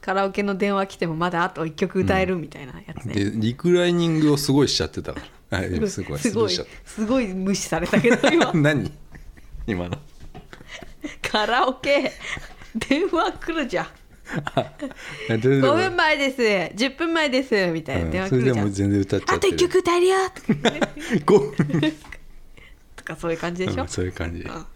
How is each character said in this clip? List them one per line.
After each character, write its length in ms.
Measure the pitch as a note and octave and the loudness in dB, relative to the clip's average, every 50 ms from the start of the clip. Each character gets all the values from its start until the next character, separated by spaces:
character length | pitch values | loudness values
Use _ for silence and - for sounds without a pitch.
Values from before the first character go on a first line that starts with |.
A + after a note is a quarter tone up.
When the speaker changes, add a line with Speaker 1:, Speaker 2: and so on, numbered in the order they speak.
Speaker 1:
カ 120 | - - F#3+ | -4 -2 -2
ラ 120 | F#3+ G3 | 0 0
オ 40 | G3 | 0
ケ 120 | F#3+ - G3+ | 0 -2 -2
の 120 | G3+ G3+ | -2 0
電 180 | F#3 G3+ G3+ G3+ | 0 0 0 2
話 120 | G3 G3 | 0 0
来 100 | G3 - | -2 -4
て 100 | - - | -4 -4
も 80 | E3+ D#3+ | -4 -2
ま 140 | D#3 E3+ F3+ | -2 -2 0
だ 140 | F3+ E3+ E3+ | 0 0 -2
あ 60 | F3+ | -2
と 140 | - - D#3+ | -2 -4 -6
一 80 | D#3+ D3+ | -6 -2
曲 280 | - G#3 F3+ - F#3+ | -2 -2 -2 0 0
歌 200 | F#3 - F#3+ F#3+ | 2 2 2 2
え 60 | F#3+ | 2
る 100 | F#3 F#3 | 0 0
み 120 | F3 D#3 - | -4 -4 -8
た 120 | - - | -12 -14
い 60 | D3 | -16
な 80 | B2+ - | -14 -14
や 60 | E3+ F#3+ - E3 - | -16 -14 -12 -14 -10
つ 60 | - | -8
ね。 80 | A2+ F2+ | -4 -2
Speaker 2:
う 140 | G#2 G2+ G#2 | 0 0 0
ん。 100 | - A2+ | 0 0
で、 60 | G#2+ | 0
リ 80 | A2 A#2+ | 0 0
ク 180 | - - F3 F3 | 0 2 4 4
ラ 140 | F3+ F3 | 6 6
イ 80 | F3 F3 | 4 4
ニ 140 | F3 E3+ E3 | 4 2 2
ン 120 | D#3+ D#3 | 4 4
グ 140 | D3+ D3+ D3 | 4 4 4
を 20 | |
す 160 | C#3+ C#3+ - C3+ | 4 2 2 4
ご 100 | C#3+ C#3+ | 4 4
い 60 | B2 | 4
し 80 | - | 2
ち 60 | - F2+ | 0 -2
ゃ 40 | |
っ 40 | D#2 | -2
て 100 | - - | -4 -8
た 140 | D#2+ D#2+ D#2 | -8 -8 -8
か 60 | - - - - - - _ | -10 -12 -16 -20 -20 -10 _
ら。 100 | - F2+ | -2 -2
は 40 | F#2+ | -2
い、 40 | F#2 | 0
す 100 | F#2 - | 0 0
ご 60 | A3+ | 0
い、 20 | G3+ | -2
Speaker 1:
す 120 | - - F#2 | -2 -4 -8
ご 140 | - - | -6 -6
い、 20 | - | -4
Speaker 2:
す 140 | - B3 F#3+ | -4 -2 0
ご 140 | - A2+ | 0 0
い 40 | G2+ | 0
し 60 | - | 0
ち 40 | F2 | -4
ゃ 20 | - | -6
っ 40 | |
た。 40 | - - - - - | -8 -12 -20 -20 -16
Speaker 1:
す 160 | - - A3 | -6 -6 -2
ご 160 | G#3 B3 C4+ B3 | 0 0 0 0
い 100 | G3 F#3 | 0 -4
無 220 | F#3+ F#3 F#3+ G3+ | -4 -2 0 -2
視 80 | F3+ - | -2 -2
さ 180 | - - D#3+ | -4 -4 -2
れ 60 | E3+ | -2
た 120 | E3+ - B3 | 2 2 4
け 140 | - A#3 A#3+ | 4 6 4
ど、 140 | A#3 - C#4 | 6 4 4
今。 240 | D4+ E4 C4 - B3+ | 6 6 4 4 4
Speaker 2:
<laughs> 80 | E3+ | 4
何？ 320 | C#3+ D3 D#3 C#3 G2+ E2+ - - - - - - - - - - - - - - - | 4 4 4 2 0 -4 -8 -12 -20 -20 -20 -20 -20 -20 -20 -20 -20 -18 -14 -12 -4
今 220 | - G#2+ F2+ F2 F2 | -4 -2 -2 -2 -4
の。 80 | F2 - - - - - - - - - - - - - - - - - - - - - - D4 - - - | -6 -10 -10 -20 -20 -20 -20 -18 -18 -18 -20 -20 -20 -20 -20 -18 -18 -18 -16 -18 -18 -14 -14 -14 -14 -8 -10
Speaker 1:
カ 240 | - - A3 G#3+ | -2 -2 0 0
ラ 200 | G#3 A3+ B3 D4 | 2 2 2 2
オ 60 | B3 B3+ | 2 0
ケ、 380 | C4 - C#4 C#4+ C#4+ C4+ - - - - - - - - - - - - - - | -2 0 2 2 2 2 0 -6 -8 -12 -10 -10 -10 -12 -16 -18 -18 -20 -10 -8
電 340 | A3+ - - C4+ D4 F#4 F#4+ | -8 0 0 2 2 2 2
話 240 | - D#4+ F4 F#4+ - | 2 2 0 0 -2
来 260 | - - - E4 E4 | -6 -8 -6 -4 -4
る 80 | D4 | -4
じ 120 | A#3 - E3 | -2 -2 -4
ゃ 60 | - | -4
ん。 20 | - - - - - - - - - - - D3 - - | -6 -10 -20 -20 -20 -20 -20 -16 -8 -8 -6 -6 -2 -2
Speaker 2:
あ、 180 | - B2 - - - - C4 - - - - - - - - | -4 -4 -4 -8 -12 -14 -14 -12 -14 -16 -16 -14 -12 -4 -2
で、 100 | A#2 A2 | -2 2
で 100 | A2 B2+ C#3 C#3 | 4 4 4 6
も 80 | C3+ C4 C#4+ | 6 6 4
Speaker 1:
「五 20 | |
分 220 | E4 F#4 F#4+ F4 | 4 4 2 2
前 200 | F4 E4+ D#4 D4+ | 2 2 2 2
で 140 | D4 C#4 C4+ C4+ - A#3+ A3 G#3 F#3+ E3+ D#3 | 2 0 -2 0 2 2 2 2 2 0 -2
す。 60 | - | -2
十 140 | F#3+ A#3+ C#4 | -2 -2 -2
分 220 | C4+ - D#4+ E4 E4 | 0 -2 -4 0 0
前 160 | E4 D#4 D4 | 0 0 2
で 120 | B3 C4 C4+ | 0 0 0
す」 260 | C4+ - G#3 F#3+ F3 E3 | 2 2 2 2 2 0
み 100 | E3 D#3+ | -2 -4
た 120 | - - | -4 -2
い 100 | F3+ E3+ | -2 -2
な 60 | E3 | 0
電 100 | D#2+ - F#3+ | -2 -2 -2
話 60 | G3 | 0
来 80 | C3 | 0
る 60 | B2+ B2 | 2 4
じ 80 | C3 | 4
ゃ 20 | B2+ A2+ G2+ | 2 2 2
ん。 40 | |
Speaker 2:
う 20 | G#2 | 0
ん、 60 | G2 | 0
そ 80 | F#2+ G2+ | 0 2
れ 60 | G2+ | 2
で 0 | |
も 20 | |
全 0 | |
然 100 | G2+ G2+ | 4 2
歌 160 | G2 G2 - | 2 2 0
っ 40 | G2 | -2
ち 20 | - | 0
ゃ 20 | |
っ 20 | |
て 60 | - F#4 | 0 0
る。 40 | |
Speaker 1:
「あ 40 | - | 2
と 60 | - | 2
一 100 | G4 - | 0 2
曲 220 | E2 F4+ F4 - F#4 | 4 2 2 2 0
歌 180 | F4+ F4 F4 | 2 2 2
え 40 | F4 | 4
る 60 | F4 | 4
よ」 100 | F#4 F#4+ F#4+ F#4+ F#4 - | 4 4 2 0 -2 -4
と 80 | - - | -10 -2
か。 60 | - - C#3+ - A#3 - D4+ - - - - D4 - B3 F#3+ - | -2 -2 0 0 -2 0 0 -4 -4 -4 -12 -8 -2 -2 0 4
Speaker 2:
<laughs> 0 | |
五 140 | - G#3 G#3 | 6 6 6
分。 160 | - - - - - D3 - E3 - D#4 D#4 - - - - - - - - - - - - - - - - - - _ - | 6 4 0 -2 0 0 2 0 0 0 -2 -4 -14 -18 -18 -18 -18 -18 -20 -20 -20 -20 -20 -20 -20 -20 -20 -20 -20 _ -20
Speaker 1:
と 80 | - - | -18 -12
か 120 | - D#3+ | -12 -12
そ 120 | D3+ - E3+ | -6 -4 -4
う 40 | E3 | -4
い 40 | |
う 20 | D#3+ | -2
感 160 | - E3+ F3 | -4 -6 -4
じ 100 | F3 F#3 | -2 -2
で 60 | F#3+ - | -2 -2
し 60 | - | -4
ょ？ 40 | C4+ | -4
Speaker 2:
う 40 | |
ん、 20 | C4 | -6
そ 140 | - - F#2 | -4 -4 -4
う 20 | |
い 40 | F#2 | -4
う 40 | F2+ | -4
感 220 | - F2 D#2+ E2+ | -6 -6 -6 -6
じ。 80 | E2+ - | -8 -10
Speaker 1:
う 80 | - | -10
ん。 160 | - - - - - | -10 -10 -12 -14 -16